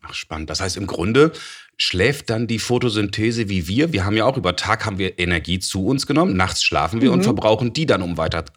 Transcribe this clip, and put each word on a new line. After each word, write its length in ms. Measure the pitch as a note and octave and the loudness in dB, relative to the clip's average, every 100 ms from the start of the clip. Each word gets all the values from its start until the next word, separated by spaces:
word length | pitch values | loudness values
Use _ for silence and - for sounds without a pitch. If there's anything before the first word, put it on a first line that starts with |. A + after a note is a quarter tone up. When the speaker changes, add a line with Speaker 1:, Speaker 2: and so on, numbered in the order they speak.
Speaker 1:
Ach, 120 | - | -14
spannend. 340 | - - D#2 D#2 | -14 -8 -8 -6
Das 120 | E2+ | -4
heißt, 160 | F#2+ F#2+ | -4 -4
im 100 | F#2+ | -6
Grunde 460 | - F#2 B2+ D#3+ - - - - - | -2 2 6 6 2 -14 -18 -12 -6
schläft 540 | - F2+ C3 C#3+ - | -2 2 2 2 -4
dann 160 | A2+ A#2 | -2 -2
die 140 | A2+ | -2
Photosynthese 880 | - A#2+ B2 G#2+ G2+ G#2+ A2+ A#2 G2+ | 0 0 0 0 -2 0 0 0 -2
wie 180 | F#2+ D#2+ | -2 0
wir. 260 | A#2 E3 | 0 2
Wir 120 | G#2 | 0
haben 120 | F#2+ G#2+ | 0 2
ja 80 | |
auch 120 | A2+ C3 | 0 0
über 180 | F#2 F2 | -2 0
Tag 300 | G2+ A2 G#2+ | 0 0 -2
haben 120 | F#2+ | -2
wir 200 | F#2 - | -4 -2
Energie 400 | F2 E2+ D#2 F#2 | 0 0 0 -4
zu 260 | - F#2+ F#2+ | -2 -2 0
uns 200 | C3+ - | 0 0
genommen, 300 | D3 F3+ F#2 | 2 2 2
nachts 260 | F#2 - | 0 0
schlafen 380 | - D#2 D2+ A2+ | 0 0 0 2
wir 80 | C3 | 2
und 60 | F2+ | 4
Speaker 2:
Mhm. 60 | |
Speaker 1:
verbrauchen 480 | G3+ G#2+ G#2+ G#2+ A#2+ | 2 2 2 2 0
die 120 | D3 D3+ | -2 0
dann, 140 | G2 | 0
um 140 | F2+ E2 | 0 -2
weiter 280 | D#2+ E2 D#2+ | -2 -4 -8